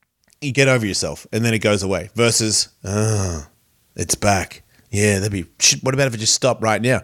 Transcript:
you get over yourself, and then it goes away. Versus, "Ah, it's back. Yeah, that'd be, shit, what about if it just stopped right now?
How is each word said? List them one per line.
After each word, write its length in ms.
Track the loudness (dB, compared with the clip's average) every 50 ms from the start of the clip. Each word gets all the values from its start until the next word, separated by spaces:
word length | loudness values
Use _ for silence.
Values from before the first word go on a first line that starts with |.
| _ _ _ _ _ _ _ _
you 120 | -8 -4
get 160 | 2 2 4 4
over 180 | 4 2 0
yourself, 400 | -2 -2 -4 -4 -6 -6 -8 -10 -6
and 120 | -4 -2 0
then 80 | 0
it 60 | 0 0
goes 240 | 2 2 2 2
away. 260 | 0 -2 -2 -4 -4 -6 _
Versus, 540 | 0 2 2 2 0 0 0 0 -2 -2 -4 _ _ -8
"Ah, 640 | -4 -2 0 0 0 0 0 -2 -2 -4 -6 -10 -14 _ _ _ _ _ _ _ _ _
it's 180 | -10 -4 -2 -2
back. 480 | 0 2 2 2 2 0 -6 -12 -20 _ _ _ _ _ _
Yeah, 280 | -2 2 2 2 2 2
that'd 120 | 0 -2
be, 140 | -4 -6 -8 -10 _ _
shit, 260 | 0 0 0 2 -2
what 80 | -2
about 140 | 0 2 0
if 80 | 0 -2
it 40 | -2
just 160 | -2 -2 0
stopped 280 | 2 0 0 0 0
right 180 | 0 0 0 2
now? 220 | 2 0 0 0